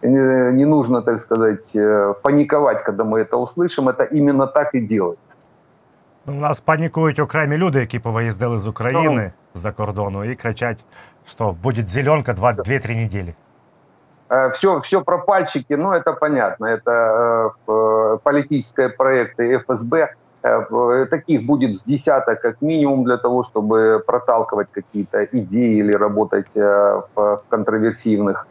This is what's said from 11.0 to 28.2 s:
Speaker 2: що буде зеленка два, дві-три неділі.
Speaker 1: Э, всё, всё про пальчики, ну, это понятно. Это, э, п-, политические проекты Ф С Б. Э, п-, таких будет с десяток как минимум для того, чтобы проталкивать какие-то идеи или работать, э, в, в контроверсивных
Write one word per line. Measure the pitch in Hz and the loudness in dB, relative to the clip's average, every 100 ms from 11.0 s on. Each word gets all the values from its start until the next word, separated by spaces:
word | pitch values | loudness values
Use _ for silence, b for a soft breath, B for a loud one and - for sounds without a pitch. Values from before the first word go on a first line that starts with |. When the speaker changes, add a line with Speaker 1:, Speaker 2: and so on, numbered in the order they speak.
| B B - | B B -20
Speaker 2:
що | - 110 85 | -4 -4 -2
буде | 101 117 104 | -2 -2 -4
зеленка | 98 139 156 120 | -2 0 0 0
два, | 113 117 | 0 0
дві-три | 113 - 135 127 117 | 0 -2 -4 -4 -4
неділі. | 113 98 87 82 _ _ _ _ _ _ _ _ _ | -4 -4 -8 -12 _ _ _ _ _ _ _ _ _
Speaker 1:
Э, | 127 131 | 0 0
всё, | 131 196 170 | 0 0 0
всё | - 190 | 0 -2
про | - 175 | 0 -2
пальчики, | 180 196 180 147 127 147 | 2 0 0 -6 -4 -2
ну, | 180 | 0
это | 180 170 147 | 0 0 -2
понятно. | 151 143 104 92 110 | 0 2 0 -2 -4
Это, | 113 - | -2 0
э, | 120 113 110 117 117 110 - - | 2 2 2 2 2 0 -4 -2
п-, | 110 110 110 110 110 | 2 2 2 2 0
политические | - 143 139 147 113 - 127 | 0 0 0 -4 -4 -2 -2
проекты | 127 131 131 113 - 120 127 | 2 2 2 0 -2 0 0
Ф | 123 | 0
С | 127 117 | -6 -2
Б. | 160 151 - _ _ | 0 0 -4 _ _
Э, | 120 117 | 0 0
п-, | 117 113 120 127 131 | 0 -2 2 2 0
таких | 160 - 147 117 | -2 0 -2 2
будет | 147 123 | 0 0
с | 98 | -4
десяток | - 143 156 135 123 110 | -4 -2 2 0 2 0
как | 120 113 | -2 -2
минимум | 147 160 143 139 | -2 0 2 2
для | 123 123 | 0 0
того, | 123 123 | 0 0
чтобы | 120 110 107 110 110 110 - | -2 -4 0 2 4 2 2
проталкивать | 123 - 117 107 107 101 | -2 2 0 0 -4 -4
какие-то | - 98 104 98 107 | -6 -10 -8 -4 -2
идеи | 104 127 92 104 123 107 | -2 -4 -4 0 2 2
или | 104 104 | 2 2
работать, | 104 101 107 101 98 107 | 2 0 0 -2 -2 0
э, | 101 101 101 101 101 | 2 4 4 2 -4
в, | - 104 104 | -2 0 -2
в | - | -2
контроверсивных | 110 104 110 113 110 117 104 | -4 -2 0 0 -2 -2 0